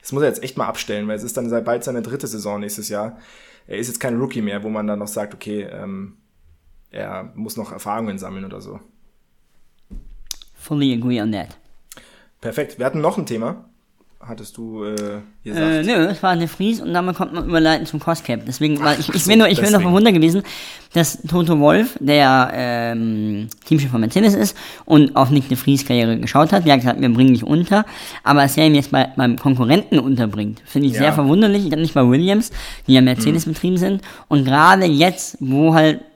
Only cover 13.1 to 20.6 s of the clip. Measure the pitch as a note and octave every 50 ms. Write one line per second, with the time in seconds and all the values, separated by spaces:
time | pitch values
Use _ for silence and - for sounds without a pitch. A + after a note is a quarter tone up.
13.1 | F#3+ G#3 D#3+ - A#2+ G#2+ A2+ C3 F#3+ - - _ _ _ _ _ _ _ _ _
14.1 | _ _ - B2 A2+ G#2+ G#2 - _ A2+ A2+ A2+ A2 G#2+ G#2 G#2 G#2+ G#2 G#2 G#2
15.1 | G2+ G#2 G#2 - _ - - A2 G#2 E3 D#3 D#3+ D#3+ D#3 D#3 G3+ B3 F#3 D#3+ F#3
16.1 | G3 - - F#3 F3+ E3+ E3+ D#3 - - F#3+ G#3+ A#3 A3+ - E3 E3+ F3 F3 F3+
17.1 | F3 - F#3+ - D#3 E3+ - - E3+ E3 D#3+ D#3+ D#3+ D3 D#3+ - - D3 - E3+
18.1 | E3 D#3+ - - A#2+ A2 A2+ B2+ B2+ - D3 D3+ D3+ C#3+ D3 D3+ C#3+ - D3+ -
19.1 | - F#3 D#3 F3+ G#3+ A3+ A3 F#3+ G3+ - G3+ G#3 G#3 G3 E3+ F3+ F3 G3 G#3+ A#3
20.1 | F#3+ E3 D#3 E3 E3+ G3+ G3 - - -